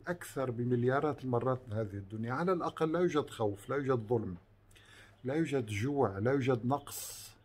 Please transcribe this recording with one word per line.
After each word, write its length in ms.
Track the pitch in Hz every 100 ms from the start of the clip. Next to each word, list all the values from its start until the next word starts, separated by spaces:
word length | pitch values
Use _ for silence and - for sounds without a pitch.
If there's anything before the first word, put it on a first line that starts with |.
| -
أكثر 440 | 175 - 143 127
بمليارات 720 | 117 120 120 123 135 151 131
المرات 360 | 127 120 127 127 113
من 60 |
هذه 200 | 107 104
الدنيا. 400 | 101 95 110 117
على 180 | 131 175
الأقل 400 | 175 160 - 160
لا 80 | 170
يوجد 300 | 180 143 -
خوف، 400 | - 107 101 -
لا 60 | 139
يوجد 320 | 135 127 107
ظلم، 280 | 120 101 87 - - _ - - - - -
لا 100 | 127
يوجد 320 | 151 151 135 107
جوع، 520 | 101 131 139 110 95
لا 140 | 117
يوجد 340 | 139 127 120 120
نقص، 640 | 143 - - - - - -